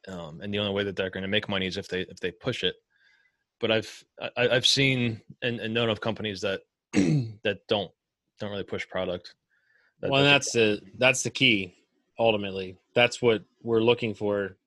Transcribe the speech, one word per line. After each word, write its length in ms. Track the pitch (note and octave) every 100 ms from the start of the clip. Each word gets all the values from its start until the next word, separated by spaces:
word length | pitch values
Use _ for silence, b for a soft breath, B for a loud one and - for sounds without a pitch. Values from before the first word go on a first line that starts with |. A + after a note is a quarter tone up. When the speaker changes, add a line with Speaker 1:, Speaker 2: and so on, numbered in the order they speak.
| -
Speaker 1:
Um, 320 | F#2 D#2+ E2
and 100 | G2+
the 60 | G2+
only 140 | G#2
way 120 | G2
that 120 | G2+ F2+
they're 140 | F#2+
gonna 180 | F#2+ F#2+
make 200 | G#2 -
money 180 | G2 F#2
is 100 | F#2
if 120 | F#2+
they, 120 | F#2
if 160 | F2+ F2+
they 100 | F#2
push 340 | - - A#2+
it. 100 | - - _ _ _ _ _ _ _ _
But 100 | A2
I've, 340 | A2 G#2+ - _ - - -
I, 120 | B2
I've 180 | B2 -
seen 540 | - C3+ B2+ A#2+ G#2+ _ -
and, 180 | B2 A#2
and 120 | A2+
known 160 | A2+ A#2
of 120 | G#2
companies 400 | A#2 G2+ G#2+ F#2+
that, 200 | G2+ F#2+ _ _
<clears throat> 160 | _
that 680 | - F3+ D3+ A2+ G#2 A2 G2 -
don't, 220 | G#2+ F2+ _ _ _ _ _
don't 100 | G#2
really 140 | G2+
push 220 | - F#2+ -
product. 460 | F2+ F#2 F2+ - _ _ _ _ _ _ _
That, 100 | C#3
Speaker 2:
Well, 100 | C#3
and 80 | C#3+
Speaker 1:
that's 240 | C#3+ C3+
Speaker 2:
that's 280 | A#2+ A2 G#2
the, 60 | - -
that's 240 | B2+ C3
the 80 | A#2+
key, 440 | - C3 G#2 F#2 _ _ _ _ -
ultimately. 580 | A#2 G#2+ G2+ F#2+ F#2 F2+ _
That's 280 | - A#2+ -
what 220 | B2 G#2+ - _
we're 180 | A#2 A2+
looking 340 | A2+ A#2 A#2
for 420 | G2+ G#2 G2+ G2 -